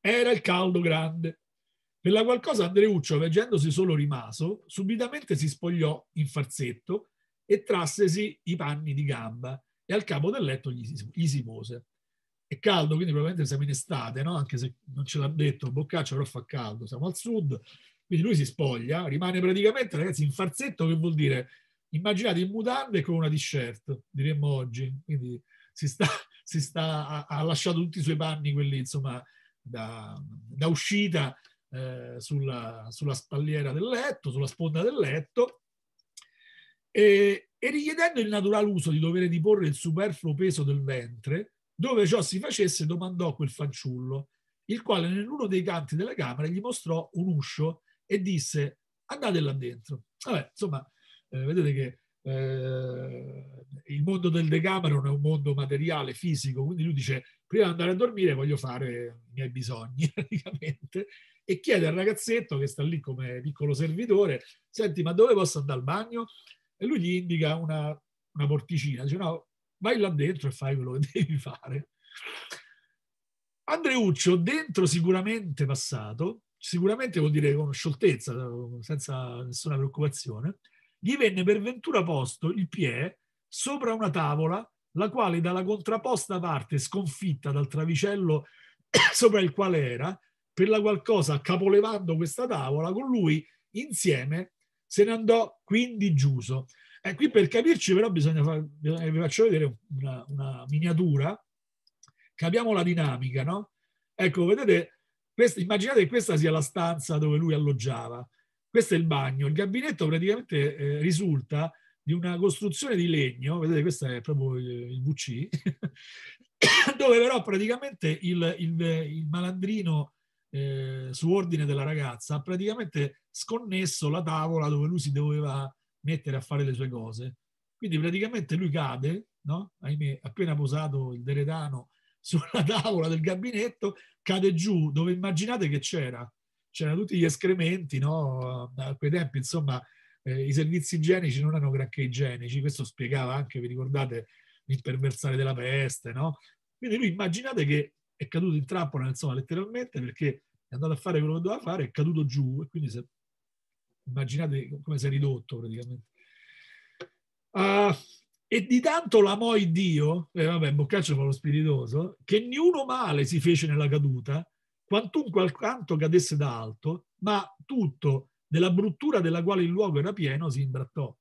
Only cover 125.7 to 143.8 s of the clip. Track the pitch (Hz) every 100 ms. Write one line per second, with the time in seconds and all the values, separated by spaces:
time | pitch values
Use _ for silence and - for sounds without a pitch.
125.7 | _ _ _ 147 156 143 135 - 143 139
126.7 | 123 131 123 113 110 127 - _ _ _
127.7 | _ 214 160 160 185 220 240 156 160 180
128.7 | 151 139 123 135 180 - _ 143 165 196
129.7 | _ 135 147 143 135 127 107 175 147 143
130.7 | 147 156 139 131 123 123 143 143 160 151
131.7 | 135 - _ _ _ - 165 - 240 156
132.7 | 226 240 190 160 165 160 185 233 214 226
133.7 | - 202 202 - _ - 190 190 170 190
134.7 | 185 151 143 170 180 196 165 214 247 170
135.7 | 143 - 175 135 117 120 _ _ _ _
136.7 | - 156 160 202 180 165 147 185 185 165
137.7 | 185 156 135 139 160 143 127 127 127 123
138.7 | 127 135 139 147 175 151 139 131 170 143
139.7 | 127 - _ _ _ - 131 135 139 156
140.7 | 175 147 170 156 185 170 127 151 156 143
141.7 | 135 135 - 131 120 139 120 120 135 143
142.7 | 143 123 - 127 139 127 135 143 131 120
143.7 | 127